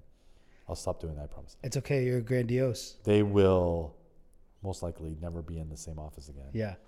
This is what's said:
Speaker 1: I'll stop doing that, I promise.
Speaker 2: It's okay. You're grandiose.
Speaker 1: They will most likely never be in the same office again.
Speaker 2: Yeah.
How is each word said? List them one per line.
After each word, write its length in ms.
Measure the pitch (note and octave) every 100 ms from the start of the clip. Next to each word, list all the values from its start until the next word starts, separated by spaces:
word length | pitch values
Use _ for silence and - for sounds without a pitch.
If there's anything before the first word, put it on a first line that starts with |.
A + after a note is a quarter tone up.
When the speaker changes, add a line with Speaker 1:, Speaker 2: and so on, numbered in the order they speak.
| - _ - - - - -
Speaker 1:
I'll 80 | F2
stop 240 | F#2 -
doing 160 | D#2+ D2+
that, 80 |
I 40 | D2
promise. 300 | - - -
Speaker 2:
It's 120 | A#2+ C3+
okay. 280 | - C#3 B2+
You're 160 | B2+
grandiose. 760 | A2+ B2+ A#2 B2+ C3 A2 - -
Speaker 1:
They 200 | - G#2
will 720 | G#2 G2+ F#2+ F#2 F2 E2+ D#2 - - - - - - _
most 220 | F#2+ F#2
likely 340 | F2 - D#2+ D#2
never 220 | F2 E2+
be 160 | D#2+ E2
in 100 | D#2
the 80 | D2+
same 200 | E2+ D#2
office 320 | D2+ C#2+ C#2
again. 200 | C#2 C2+
Speaker 2:
Yeah. 220 | A2 G#2 F2